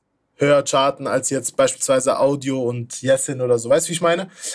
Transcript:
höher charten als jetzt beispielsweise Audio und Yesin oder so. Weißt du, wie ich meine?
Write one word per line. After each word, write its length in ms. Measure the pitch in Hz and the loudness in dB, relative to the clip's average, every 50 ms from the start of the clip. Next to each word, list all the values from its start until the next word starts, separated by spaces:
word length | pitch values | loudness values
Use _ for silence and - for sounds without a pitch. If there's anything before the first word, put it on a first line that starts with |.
| _ _ _ _ _ _ _ - | _ _ _ _ _ _ _ 0
höher 240 | 143 143 147 143 139 | 2 4 4 4 2
charten 440 | - - 139 135 139 143 - 139 | 2 0 2 2 0 0 -2 -4
als 240 | 123 107 131 135 - | -2 -2 -2 -2 -2
jetzt 260 | 139 131 120 - - | -4 -4 -4 -4 0
beispielsweise 640 | - 135 127 - - - - 135 131 127 131 120 - | 0 0 0 0 -2 0 0 0 2 2 0 0 2
Audio 440 | - 139 143 139 127 135 135 131 127 | 2 2 0 0 -2 -4 -4 -2 -2
und 380 | 120 120 120 117 120 - - | -4 -4 -4 -8 -10 -12 -6
Yesin 400 | - 127 135 131 - - 143 127 | 0 2 2 2 2 -4 -4 -2
oder 180 | 127 123 123 120 | 0 2 2 2
so. 120 | 113 117 | 2 2
Weißt 160 | 139 160 165 | 2 2 2
du, 20 | - | 0
wie 60 | 175 | -4
ich 80 | 160 175 | -2 0
meine? 260 | 170 170 175 190 185 - - - - - | 0 0 0 -2 -8 -12 -14 -12 -12 -10